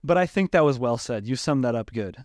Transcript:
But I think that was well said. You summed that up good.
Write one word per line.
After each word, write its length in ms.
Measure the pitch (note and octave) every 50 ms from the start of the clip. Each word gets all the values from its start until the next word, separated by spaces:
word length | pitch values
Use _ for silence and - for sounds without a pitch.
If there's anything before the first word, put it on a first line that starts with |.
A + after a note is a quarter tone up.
| -
But 140 | D3 E3+ F3+
I 80 | F3+
think 240 | E3 - G3+ G3 F3+
that 160 | - F3 D#3
was 140 | D3 C3+ A#2+
well 180 | B2 A#2+ A#2 A#2
said. 300 | - - B2 A2 G2+ A2
You 80 | C3
summed 280 | B2 - - D3 C3+ B2+
that 120 | A#2+ A#2
up 160 | A#2 A2 - -
good. 240 | A#2 G#2 F#2+ - - C3